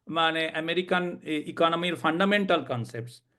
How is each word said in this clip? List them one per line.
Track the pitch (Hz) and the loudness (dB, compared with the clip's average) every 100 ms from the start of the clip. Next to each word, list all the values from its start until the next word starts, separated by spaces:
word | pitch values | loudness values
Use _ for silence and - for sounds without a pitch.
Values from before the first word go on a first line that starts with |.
| - | -6
মানে | 156 160 160 160 | 0 2 2 -2
আমেরিকান | 160 160 170 180 185 180 175 | -2 -2 -2 0 0 0 -4
ই-, | - 151 151 | -6 -4 -4
ইকোনমির | - 165 170 175 156 | 2 2 2 0 0
ফান্ডামেন্টাল | 160 165 196 208 196 170 | 0 2 4 4 2 0
কনসেপ্টস, | 135 123 117 117 120 - _ | 0 -4 -4 -8 -12 -14 _